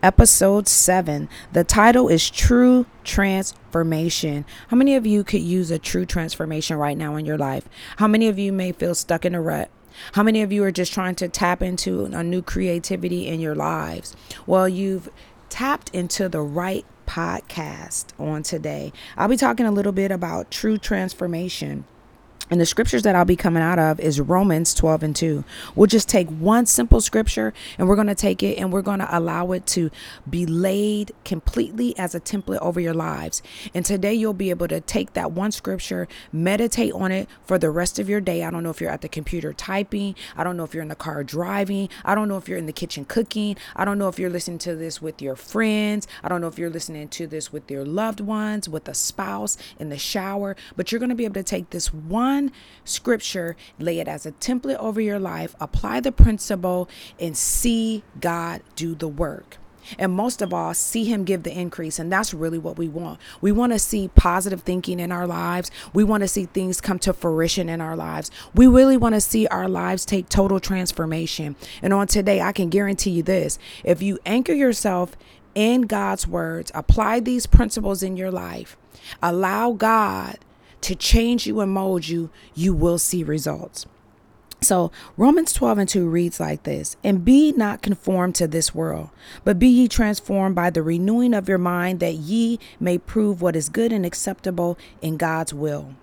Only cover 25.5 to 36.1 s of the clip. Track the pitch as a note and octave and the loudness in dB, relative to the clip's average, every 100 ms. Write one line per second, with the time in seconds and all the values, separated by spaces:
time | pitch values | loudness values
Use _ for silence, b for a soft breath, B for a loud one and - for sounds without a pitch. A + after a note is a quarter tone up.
25.5 | B B - G#3 A3 - G#3+ E3+ D#3 E3+ | B B 6 6 6 4 0 0 0 4
26.5 | A3+ A#3+ - A#3 A3+ - A3 A3 - A3 | 4 4 2 6 4 6 0 0 -2 -4
27.5 | - B B F#3 G3+ G#3 G3 G3+ F#3 G3+ | -6 B B 4 4 4 2 0 0 0
28.5 | G#3 F#3+ F#3 F#3+ G3 G3 F3 E3+ E3 F3+ | 0 -2 -2 -2 -4 -2 -2 -2 -2 -2
29.5 | F3+ - - D#3+ B B B - E3+ E3+ | -4 -2 -2 -2 B B B -8 -4 -2
30.5 | E3 F#3+ G3 G#3 G#3 G#3 - - E3 - | 0 0 0 0 -2 -4 -10 -8 -4 -2
31.5 | - A#3 A3 A#3+ A#3 F3+ F3 - G3+ F#3+ | -2 -4 -2 -4 -2 -6 -6 -6 -6 -4
32.5 | F#3 F3 F3 E3+ E3 D#3+ D#3 D#3+ - B | -4 -2 -2 -2 -2 -4 -6 -6 -10 B
33.5 | B B F3+ E3+ G3 G3+ A3+ A3 F#3+ G3 | B B -6 -2 -2 0 0 -2 -2 -4
34.5 | F3 F3 D#3+ - - F#3 - D#3+ E3 G#3 | -2 -4 -4 -4 -4 -4 -4 -4 -2 -4
35.5 | - - F#3+ - F3+ F3 | -4 -6 -6 -6 -6 -8